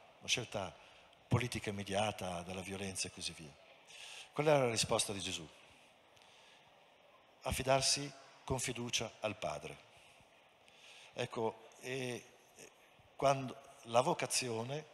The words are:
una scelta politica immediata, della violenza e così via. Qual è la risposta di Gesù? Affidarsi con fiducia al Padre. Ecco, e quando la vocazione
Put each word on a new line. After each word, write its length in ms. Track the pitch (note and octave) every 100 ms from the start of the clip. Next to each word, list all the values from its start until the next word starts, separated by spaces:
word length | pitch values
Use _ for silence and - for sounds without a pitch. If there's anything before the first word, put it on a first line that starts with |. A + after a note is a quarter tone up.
| - -
una 80 | F#2+
scelta 440 | B2+ A2+ G#2 F2+ - - - - - -
politica 440 | A#2 B2 A2 A2
immediata, 720 | G2+ G2 G2 G#2+ - F#2 E2+
della 180 | E2+ F#2
violenza 480 | F2+ F#2+ G2 F#2 -
e 20 |
così 240 | F#2 F2 E2
via. 160 | D2+ - - - - - - - -
Qual 140 | - D3+
è 40 |
la 200 | C#3+ B2
risposta 420 | A2+ - A2+ -
di 80 | G2
Gesù? 240 | F#2 E2+ D#2 - - - - - - - - - - - - - - - - - - -
Affidarsi 640 | C3 B2+ C3 C3+ C3 C#3 C#3+ - - -
con 160 | - -
fiducia 500 | - A#2 A#2+ - A2 -
al 160 | G#2+
Padre. 420 | G2 D#2 D2+ D#2 C#2+ - - - - - - - _ - - - - -
Ecco, 580 | - B2 B2 A2 - - -
e 440 | B2+ C3+ B2 A#2 - - - - - - - - - -
quando 480 | C3+ C3+ B2+ - - - A#2
la 120 | A#2
vocazione 840 | D3+ D#3+ B2+ - B2+ A2+ B2 D3+ D3